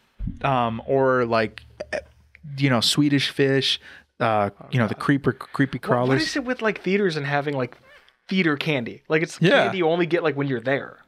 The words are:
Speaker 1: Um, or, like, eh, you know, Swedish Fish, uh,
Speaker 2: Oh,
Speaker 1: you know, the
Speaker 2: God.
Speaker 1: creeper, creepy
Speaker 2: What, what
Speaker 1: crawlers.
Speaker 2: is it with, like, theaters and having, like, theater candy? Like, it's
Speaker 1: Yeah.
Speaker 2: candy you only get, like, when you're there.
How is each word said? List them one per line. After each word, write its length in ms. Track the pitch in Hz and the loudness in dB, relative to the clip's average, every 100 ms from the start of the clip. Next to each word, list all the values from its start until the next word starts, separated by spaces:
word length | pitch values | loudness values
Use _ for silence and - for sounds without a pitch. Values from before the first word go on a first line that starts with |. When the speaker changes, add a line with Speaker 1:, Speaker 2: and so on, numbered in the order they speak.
| _ - - - | _ -10 -8 -4
Speaker 1:
Um, 380 | 143 127 117 113 - | -2 0 0 -2 -2
or, 400 | 135 131 127 117 | 2 4 2 2
like, 380 | 113 110 - - - - | 0 0 -4 -20 -16 -8
eh, 60 | - - _ _ _ 151 139 | -8 -10 _ _ _ -14 -2
you 120 | 139 | 2
know, 100 | 123 | 2
Swedish 480 | - - 147 143 - | 2 2 4 2 0
Fish, 500 | - 135 135 131 - - - _ - | 0 2 2 0 -2 -6 -20 _ -4
uh, 300 | 120 107 101 - | 0 2 0 -4
Speaker 2:
Oh, 40 | - | -4
Speaker 1:
you 80 | 127 | 0
know, 80 | 113 | 0
the 60 | |
Speaker 2:
God. 80 | 113 | 0
Speaker 1:
creeper, 280 | - 139 135 | 0 0 0
creepy 440 | - - - 135 - | -4 -6 -2 -2 -2
Speaker 2:
What, 100 | - | 0
what 60 | 123 | 0
Speaker 1:
crawlers. 260 | 127 135 | 2 2
Speaker 2:
is 140 | 311 302 | 0 -4
it 80 | 247 | -4
with, 160 | 247 | -4
like, 200 | 220 190 | -2 -2
theaters 360 | 180 202 196 151 | -2 0 0 -2
and 80 | 139 | -2
having, 300 | 143 143 139 | -2 -2 -2
like, 200 | 127 - - - _ _ - | -4 -8 -20 -20 _ _ -4
theater 280 | 190 170 143 | 0 2 0
candy? 480 | 160 143 110 98 - | 0 -2 -4 -10 -2
Like, 120 | 156 | -2
it's 140 | 165 - | -2 0
Speaker 1:
Yeah. 220 | 175 262 | 4 4
Speaker 2:
candy 160 | 123 190 | 2 2
you 80 | 160 | 2
only 180 | 170 170 | 2 0
get, 180 | 170 | 0
like, 120 | 165 139 | 0 -2
when 120 | 139 | -2
you're 120 | 123 | -2
there. 380 | 117 139 - - | -2 -4 -4 -14